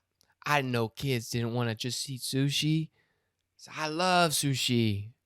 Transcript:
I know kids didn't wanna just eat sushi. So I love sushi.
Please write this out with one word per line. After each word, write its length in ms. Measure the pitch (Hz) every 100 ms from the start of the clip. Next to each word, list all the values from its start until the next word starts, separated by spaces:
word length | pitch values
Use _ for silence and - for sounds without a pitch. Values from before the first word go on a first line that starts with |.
| - _ _ _ -
I 160 | 147
know 280 | 131 123 113
kids 400 | - 143 123 113
didn't 240 | 120 117
wanna 220 | 120 120 110
just 340 | 127 117 -
eat 120 | 131
sushi. 680 | - 135 139 143 151 156 160 - _ _ _ _ _ _
So 140 | - 143
I 120 | 156
love 440 | 156 185 180 170
sushi. 760 | 143 143 131 - 120 113 101 104 -